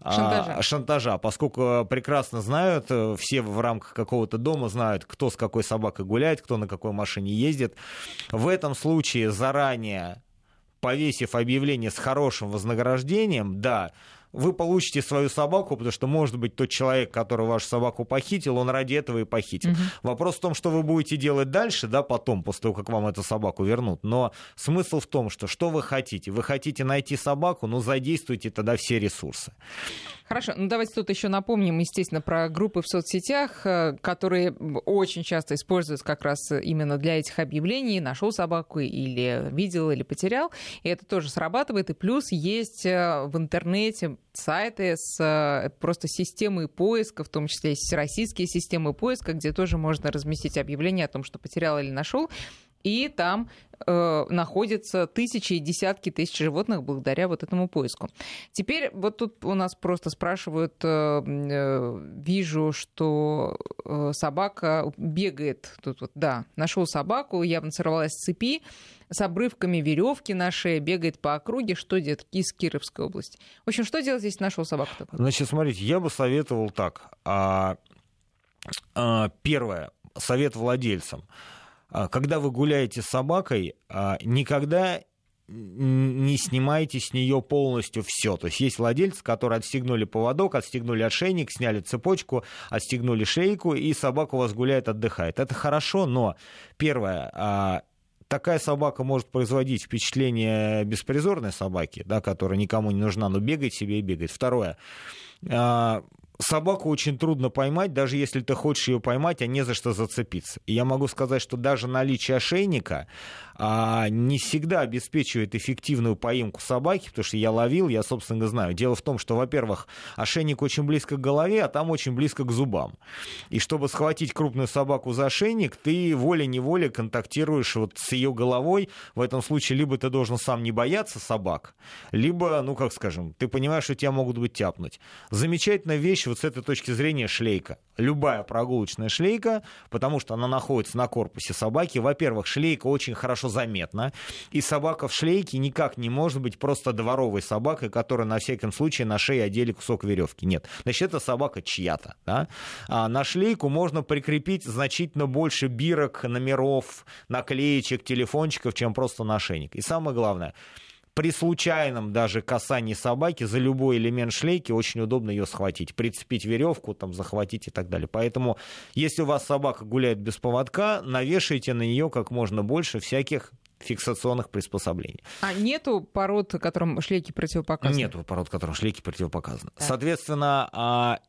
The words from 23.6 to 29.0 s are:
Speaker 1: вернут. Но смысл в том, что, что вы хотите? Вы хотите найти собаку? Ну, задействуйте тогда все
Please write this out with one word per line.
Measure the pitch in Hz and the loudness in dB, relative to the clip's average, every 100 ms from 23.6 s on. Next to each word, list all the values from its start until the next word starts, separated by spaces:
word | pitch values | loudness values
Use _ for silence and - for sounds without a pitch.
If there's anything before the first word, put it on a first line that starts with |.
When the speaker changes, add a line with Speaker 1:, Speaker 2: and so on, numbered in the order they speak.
Speaker 1:
вернут. | 98 117 120 82 | 2 2 0 -2
Но | 104 120 120 - - | 0 2 2 -2 -16
смысл | - - 170 180 160 | -6 0 2 2 -2
в | - | 0
том, | 147 110 | 0 0
что, | - 98 | -2 -6
что | - 170 | -2 0
вы | 156 | 0
хотите? | - 135 131 101 - | 0 -2 -2 -6 -4
Вы | 101 | -4
хотите | - 139 147 - | -2 -2 -2 -2
найти | 135 139 135 143 | 0 0 0 -2
собаку? | - 143 175 175 110 | 0 2 2 0 -2
Ну, | 120 | -2
задействуйте | 113 135 131 160 - 117 113 | 0 0 2 -2 -2 -4 -4
тогда | - 107 117 | -2 0 0
все | - 117 | 2 2